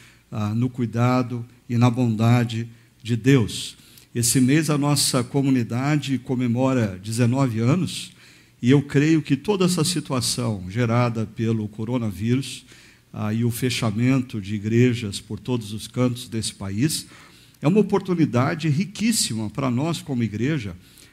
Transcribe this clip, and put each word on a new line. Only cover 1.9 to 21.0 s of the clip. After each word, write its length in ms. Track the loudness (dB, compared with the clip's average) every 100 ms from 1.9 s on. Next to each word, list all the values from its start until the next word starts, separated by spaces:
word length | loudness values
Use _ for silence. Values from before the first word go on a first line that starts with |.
bondade 760 | 4 0 2 4 4 2 -4 -8 -14 _ _
de 120 | -6
Deus. 600 | 0 4 4 2 -4 -12 -14 -20 -20 -10
Esse 260 | -2 0 2
mês 300 | 4 4 2
a 80 | 0
nossa 440 | 2 2 2 0
comunidade 960 | 0 0 2 2 0 -2 0 0 0 -4
comemora 800 | -2 -2 0 0 2 2 0 -4
dezenove 600 | -6 0 2 2 0 0
anos, 500 | 0 2 0 -6 -12 -16 -20 -20 -20 _
e 100 | 4
eu 100 | 4
creio 380 | 4 2 4 2
que 160 | 2 -2
toda 300 | 0 2 2
essa 180 | 2
situação 840 | 0 -2 -4 -2 -2 -2 -2 -4 -4
gerada 580 | -2 2 2 2 0 -4
pelo 420 | -2 0 0 -2
coronavírus, 960 | -6 -4 -4 -4 -4 0 0 -2 -10 -18 -20 -20 -20 _
ah, 200 | -6 -4
e 100 | 0
o 60 | 0
fechamento 920 | 0 -2 0 -2 0 2 2 -2 -6
de 140 | -6
igrejas 680 | -6 2 4 4 2 -4 -8
por 180 | -10 -10
todos 340 | -4 -4 -4
os 140 | -12 -8
cantos 400 | -2 -2 -2 -8
desse 280 | -6 -6
país, 520 | -8 -8 -2 -2 -2 -10 -18 -20 -20 -20 _
é 80 | 0
uma 120 | 2
oportunidade 840 | 2 0 0 0 2 2 0 0 -2
riquíssima 840 | 0 -2 -2 0 0 -2 -4 -6
para 200 | -4 -2
nós 300 | 0 0 -4
como 240 | -4 -2
igreja, 500 | -2 -2 -2 -2 -6 -12 -18 -20